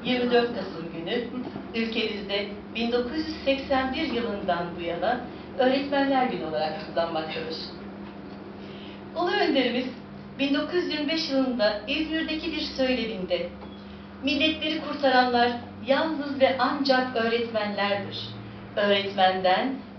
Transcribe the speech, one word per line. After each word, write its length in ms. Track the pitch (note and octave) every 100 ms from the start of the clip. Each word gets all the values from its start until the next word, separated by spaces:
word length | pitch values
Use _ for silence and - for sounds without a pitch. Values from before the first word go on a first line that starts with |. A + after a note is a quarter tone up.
yirmi 260 | A#3 B3 A#3+
dört 240 | A#3+ A#3+ G3
Kasım 320 | F#3 E3 D#3+
günü 320 | D#3+ E3+ A#3+ A#3+ B3 - - -
ülkemizde 720 | A3+ A3+ A#3 A3 G3+ F#3+ G3+ G3+ - -
bin 180 | A3+ A#3
dokuz 260 | B3 A#3+ D#4
yüz 180 | D#4 -
seksen 500 | C4+ C4+ - C4 C4
bir 180 | D4 D4
yılından 540 | A#3 G3+ G3+ F#3+ F3 F3 E3
bu 40 |
yana 380 | E3+ E3+ F#3+ B3 - - - -
Öğretmenler 680 | B3+ C#4 C#4+ C#4+ C#4 C4+ B3
Günü 180 | F3+ D#3+
olarak 400 | D3+ D#3 D#3 -
kutlanmaktadır. 720 | D#3+ E3 D#3+ D#3+ D#3+ D#3+ - - - - - - - - - - - - - - - - D#4+
Ulu 140 | F4+
Önderimiz 560 | G#4 D#4+ C4+ B3 A#3+ C4+ - - - - -
bin 160 | C#4
dokuz 200 | C#4+ D4+
yüz 180 | F4 C#4+
yirmi 160 | D4+ D4+
beş 220 | D#4+ -
yılında 500 | C4+ B3+ A#3+ G#3 G#3 -
İzmir'deki 640 | D4+ D#4 D#4+ D#4 D#4+ E4+
bir 80 | D4
söyleminde, 880 | - - B3+ B3 A3 F#3+ F3+ E3+ F3 - - - - - - -
"Milletleri 580 | C4+ D4+ D#4 D#4+ D#4 D#4
kurtaranlar 720 | C#4+ C#4 C#4 B3+ B3 A#3+ A#3+ A#3+ - - -
yalnız 540 | C#4 D#4+ D4 C#4+ C4
ve 160 | C4 B3+
ancak 580 | B3+ D4 C4+ B3+ B3 A#3
öğretmenlerdir. 1000 | A3+ A#3 A3+ A3 G#3 G3 G3+ G3+ G3+ - - - - - - -
Öğretmenden, 1000 | G3+ G3+ G3 - F#3 F#3+ F#3 F#3+ C4 C4 -